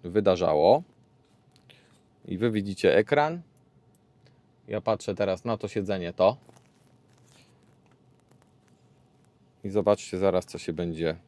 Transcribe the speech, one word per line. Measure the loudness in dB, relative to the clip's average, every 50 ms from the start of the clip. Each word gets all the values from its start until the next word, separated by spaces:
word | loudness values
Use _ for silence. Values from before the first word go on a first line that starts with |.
| _
wydarzało. | -2 -2 2 4 4 2 4 2 2 2 4 6 6 4 4 2 _ _ _ _ _ _ _ _ _ _ _ _ _ _ _ _ _ -20 _ _ _ _ _ _ _ _ _ _
I | -10 -6
wy | -2 -2 0
widzicie | 0 -2 -4 -4 -8 2 2 4 4
ekran. | 4 4 4 2 2 2 0 -2 -8 -12 _ _ _ _ _ _ _ _ _ _ _ _ _ _ _ _ _ _ _ _ _ _ _ _
Ja | -10 -10 -6
patrzę | -2 -2 -4 -2 -2 -8 -4
teraz | -2 -2 -2 -2 -4 _
na | -6 -6
to | -6 -6
siedzenie, | -6 -6 -6 -4 -4 -4 -6 -6 -8 -2
to. | 2 2 2 2 0 _ -20 _ -20 _ _ _ _ _ _ _ _ _ _ _ _ _ _ _ _ _ _ _ _ _ _ _ _ _ _ _ _ _ _ _ _ _ _ _ _ _ _ _ _ _ _ _ _ _ _ _ _ _ _ _ _ _ _ _ _ _ _ _ _ -12
I | -4
zobaczcie | -2 0 2 2 0 0 0 -10 -6
zaraz, | 0 0 2 2 0 -2
co | -4 -14
się | -12 -10 -8 -6
będzie | -6 -6 -6 -6 -4 -4 -4 -4 -6 _